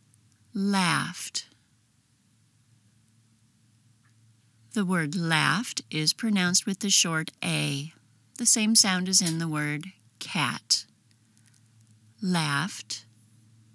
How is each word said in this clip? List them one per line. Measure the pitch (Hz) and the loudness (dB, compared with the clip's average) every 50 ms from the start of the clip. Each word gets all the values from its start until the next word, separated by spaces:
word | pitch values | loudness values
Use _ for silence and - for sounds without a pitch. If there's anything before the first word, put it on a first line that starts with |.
| _ _ _ _ _ _ _ _ _ _ - | _ _ _ _ _ _ _ _ _ _ -4
Laughed. | 202 196 202 202 190 180 165 151 143 143 160 180 - - - - - - - _ _ _ _ _ _ _ _ _ _ _ _ _ _ _ _ _ _ _ _ _ _ _ _ _ _ _ _ _ _ _ _ _ _ _ _ _ _ _ _ _ _ _ _ _ _ _ _ _ _ _ _ _ _ _ _ _ _ _ _ _ _ _ - - | -2 0 2 2 4 4 4 2 2 0 -4 -8 -10 -10 -8 -8 -10 -12 -12 _ _ _ _ _ _ _ _ _ _ _ _ _ _ _ _ _ _ _ _ _ _ _ _ _ _ _ _ _ _ _ _ _ _ _ _ _ _ _ _ _ _ _ _ _ _ _ _ _ _ _ _ _ _ _ _ _ _ _ _ _ _ _ -8 -4
The | 220 196 | -2 0
word | 180 185 175 160 143 170 | 0 0 0 0 -2 -2
laughed | 190 170 160 160 151 147 143 147 196 254 - - - - - | -2 0 2 4 4 4 4 2 0 -2 -6 -8 -10 -10 -8
is | - 156 156 156 - | -6 -4 -2 -2 -2
pronounced | - - 226 208 190 180 175 180 - - | -2 0 0 2 2 2 2 2 2 0
with | 202 196 - | 0 -4 -2
the | - 196 | 0 2
short | 196 - - 175 165 156 160 - - - - | 2 2 2 2 0 -2 -4 -6 -8 -8 -4
A, | 180 165 151 147 147 143 139 143 160 - _ _ _ _ _ _ _ - - | -2 -2 -2 -2 -2 -4 -4 -8 -10 -14 _ _ _ _ _ _ _ -8 -2
the | - | 2
same | - - 226 214 214 226 | 2 2 4 4 4 4
sound | 220 208 196 185 180 185 185 | 4 4 4 2 0 0 2
as | 190 - | 2 2
in | 185 165 160 165 | 2 2 0 -2
the | 165 165 | -2 -2
word | 151 151 147 147 147 151 160 190 - _ _ _ _ - | -2 -2 -2 -2 -4 -4 -6 -10 -16 _ _ _ _ -16
cat. | - - - 175 143 120 - - - - - - - - _ _ _ _ _ _ _ _ _ _ _ _ _ _ _ _ _ _ - _ - _ _ _ _ - 208 | -12 -6 -2 -2 -2 -2 -2 -4 -4 -2 -2 -2 -2 -8 _ _ _ _ _ _ _ _ _ _ _ _ _ _ _ _ _ _ -20 _ -20 _ _ _ _ -6 -2
Laughed, | 185 180 170 156 147 143 139 156 208 - - - - - - - _ _ _ _ _ _ _ _ _ _ _ - _ | 0 0 0 0 0 0 0 -2 -4 -6 -10 -12 -12 -12 -14 -14 _ _ _ _ _ _ _ _ _ _ _ -20 _